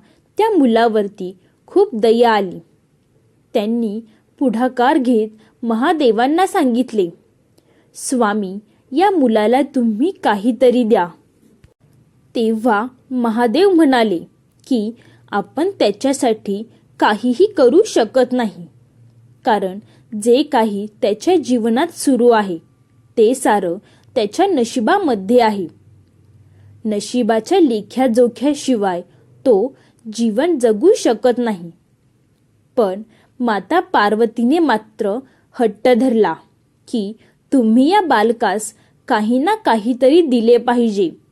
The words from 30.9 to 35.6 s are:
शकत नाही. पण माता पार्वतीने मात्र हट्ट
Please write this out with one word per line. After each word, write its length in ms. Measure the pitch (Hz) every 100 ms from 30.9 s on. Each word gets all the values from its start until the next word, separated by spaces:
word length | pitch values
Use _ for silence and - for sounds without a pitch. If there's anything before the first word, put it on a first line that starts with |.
| 427
शकत 420 | 302 220 254 240
नाही. 320 | 240 196 170 - _ _ _ _ _ _ _ _ _ -
पण 260 | 208 190 220 _ _ -
माता 400 | 240 202 190 330
पार्वतीने 800 | 359 262 208 214 233 226 233 320
मात्र 600 | 311 214 214 - 214 220 262 _ _
हट्ट 360 | -